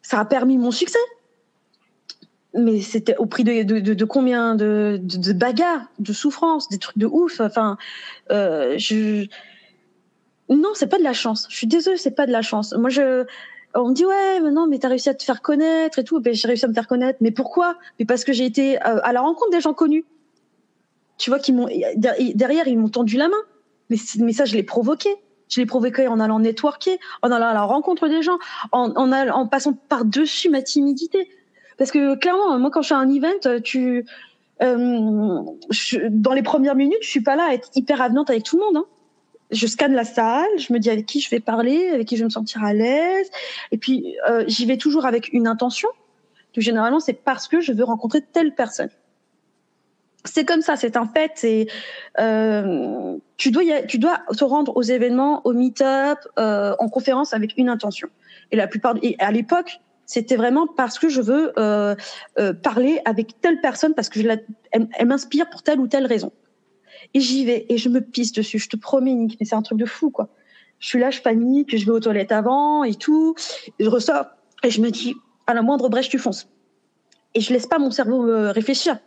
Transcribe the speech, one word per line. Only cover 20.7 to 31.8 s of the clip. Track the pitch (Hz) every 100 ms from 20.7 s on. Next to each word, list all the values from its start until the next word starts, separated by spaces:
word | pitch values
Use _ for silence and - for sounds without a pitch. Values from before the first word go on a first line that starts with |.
| _ _ _ _ _
Tu | -
vois, | 269
qui | 277
m'ont, | 247 240 - - -
der-, | 240 - 247
derrière, | 208 247 302 311
ils | 233
m'ont | 214
tendu | 240 233 233
la | 311
main. | 415 427 _ _ _ _
Mais | 226
c'est, | - 214
mais | 233
ça, | 220
je | 269
l'ai | 214
provoqué. | 196 - 233 311 415 403 _ _ _
Je | -
l'ai | 233
provoqué | 254 247 247 262
en | 226
allant | 220 220
networker, | 220 226 294 - - 370 - -
en | 247
allant | 240 233
à |
la | 220
rencontre | 208 277 311 339 311
des | 320
gens, | 311 359 - - 214
en, | 247 240 -
en | 262
all-, | 269 262
en | 247 226
passant | 269 277
par-dessus | 262 _ 269 226 220 302 - 359
ma | 277
timidité. | 262 294 277 277 330 392 370 - _ _ _
Parce | -